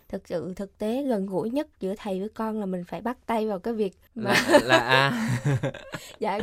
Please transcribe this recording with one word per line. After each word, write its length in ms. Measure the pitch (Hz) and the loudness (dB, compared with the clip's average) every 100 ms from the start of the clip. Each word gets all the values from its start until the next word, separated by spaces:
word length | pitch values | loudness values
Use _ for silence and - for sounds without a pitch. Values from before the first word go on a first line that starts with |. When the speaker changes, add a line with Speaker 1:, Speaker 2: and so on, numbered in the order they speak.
| - | -12
Speaker 1:
thực 180 | 196 - | -10 -6
sự 260 | 175 156 180 | -6 -6 -8
thực 220 | 196 - | -10 -6
tế 260 | 214 247 | -4 -2
gần 220 | 285 220 196 | 0 0 0
gũi 240 | 180 202 | -2 -2
nhất 180 | 262 311 - | -2 -4 -6
giữa 140 | 185 196 | -6 -6
thầy 220 | 214 190 | -4 -4
với 100 | 208 | -6
con 300 | - 220 214 | -6 -6 -4
là 60 | 196 | -4
mình 180 | 180 | -4
phải 180 | 175 170 | -6 -6
bắt 160 | 214 247 - | -6 -6 -4
tay 220 | 233 220 | -2 0
vào 120 | 196 | -2
cái 140 | 226 | -4
việc 240 | 226 202 - _ - | -2 -2 -4 _ -6
mà 180 | 208 | 2
Speaker 2:
Là, 260 | 220 254 302 | 2 6 6
là, 140 | - - | 6 4
à. 640 | 120 131 139 233 226 123 | 6 6 6 2 0 0
Speaker 1:
<laughs> 760 | 143 139 139 - - - - - | 2 0 0 -6 -12 -14 -14 -6
giải 220 | 208 202 | -2 -2